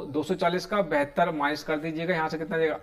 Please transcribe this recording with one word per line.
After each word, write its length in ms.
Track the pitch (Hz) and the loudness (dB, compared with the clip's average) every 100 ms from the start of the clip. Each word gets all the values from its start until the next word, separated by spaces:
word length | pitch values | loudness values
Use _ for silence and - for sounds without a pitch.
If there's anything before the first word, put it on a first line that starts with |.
| 147 | -2
दो 160 | 147 | -4
सौ 120 | 147 | -2
चालीस 320 | 175 175 180 - | 0 2 0 0
का 140 | 208 | 0
बहत्तर 480 | 170 196 - - 175 | 2 2 2 2 2
माइनस 320 | 151 143 147 | 2 0 0
कर 120 | - 151 | -2 -2
दीजिएगा, 380 | 165 156 170 | -2 -2 0
यहाँ 140 | 170 160 | 0 0
से 100 | 160 | -2
कितना 180 | 156 165 | -2 2
आ 20 | |
जाएगा, 200 | 160 151 | 2 2